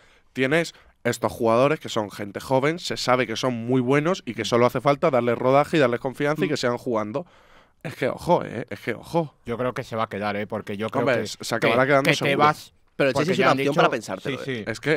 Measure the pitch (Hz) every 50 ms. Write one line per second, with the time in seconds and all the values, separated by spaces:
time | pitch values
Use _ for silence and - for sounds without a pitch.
0 | _ _ _ _ _ _ - 123 131 131 151 170 165 - - - _ _ _ _
1 | - 120 117 - - 107 - - 120 113 113 120 135 143 156 156 - 113 - 113
2 | 107 98 - - 104 101 - 101 - - 135 131 127 151 165 180 - - 113 -
3 | - 127 123 127 127 107 110 - - 131 123 113 113 120 127 131 120 120 139 147
4 | 151 170 190 - - - 104 113 107 - 127 117 120 120 - 131 - 139 147 143
5 | - 165 135 120 120 120 117 113 120 127 135 143 147 - - 160 139 120 120 117
6 | - 135 120 - 147 143 156 - - 151 147 - - 123 120 120 - 127 117 107
7 | 104 104 110 143 180 _ _ _ _ _ - - _ _ _ _ - 147 - -
8 | 139 120 - - - 156 175 143 - 98 98 110 - - 101 - - 123 113 -
9 | - - - 170 160 139 _ _ - 120 117 110 123 127 120 - 120 - 117 110
10 | 113 - - 98 104 104 101 101 104 - 113 104 95 - 104 98 110 107 - 135
11 | 120 139 123 110 107 101 - - - - 120 113 120 117 113 123 131 135 143 135
12 | 139 156 143 - 143 143 139 139 147 151 151 - - - _ _ _ _ _ -
13 | 147 135 127 139 147 170 190 - - 135 135 131 139 139 143 165 180 165 - 120
14 | 104 - 95 95 - - 135 123 123 135 127 113 98 107 110 - - 139 156